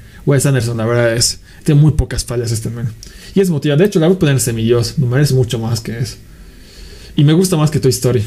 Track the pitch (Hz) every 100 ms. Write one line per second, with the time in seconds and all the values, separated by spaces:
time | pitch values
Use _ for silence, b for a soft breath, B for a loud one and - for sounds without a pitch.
0 | B B - 139 143 135 117 117 113 120
1 | 117 117 - - B B - 147 151 -
2 | 131 98 - 120 113 113 117 117 120 -
3 | B B B 196 190 147 151 143 208 185
4 | 160 185 151 131 120 113 113 120 110 -
5 | 123 127 143 131 113 117 113 117 - 117
6 | 110 - - B B B B B B B
7 | B - 147 160 185 165 151 135 131 113
8 | 127 123